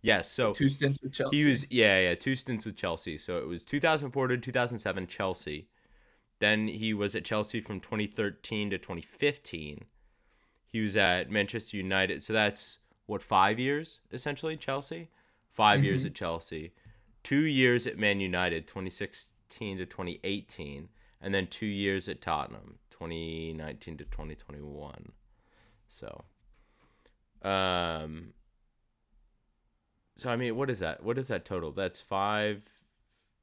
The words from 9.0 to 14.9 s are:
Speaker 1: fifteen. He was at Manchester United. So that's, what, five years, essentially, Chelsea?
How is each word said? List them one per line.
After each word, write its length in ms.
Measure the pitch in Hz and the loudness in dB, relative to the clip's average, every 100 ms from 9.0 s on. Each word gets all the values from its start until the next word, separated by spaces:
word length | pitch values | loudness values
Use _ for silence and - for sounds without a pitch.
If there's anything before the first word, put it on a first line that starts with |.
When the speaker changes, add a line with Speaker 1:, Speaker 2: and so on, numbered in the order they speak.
Speaker 1:
fifteen. 840 | - - 143 143 - 82 76 73 - _ _ _ _ _ _ _ _ | -10 0 0 0 -12 -10 -10 -12 -18 _ _ _ _ _ _ _ _
He 120 | 113 | -2
was 160 | 107 104 | 0 4
at 340 | 95 90 67 | 4 4 2
Manchester 480 | 107 98 117 - 101 | 0 0 -4 -6 -6
United. 440 | 92 95 95 76 | 0 2 2 -2
So 100 | - | 0
that's, 440 | 110 104 - - - _ _ - | 2 2 0 -12 -14 _ _ -8
what, 160 | 104 | -8
five 360 | - 98 98 113 | 2 6 6 4
years, 420 | 131 147 165 - _ | 0 -2 -4 -16 _
essentially, 440 | 123 147 139 160 160 | -8 -6 -4 -6 -6
Chelsea? 520 | - 139 139 | -4 -4 -6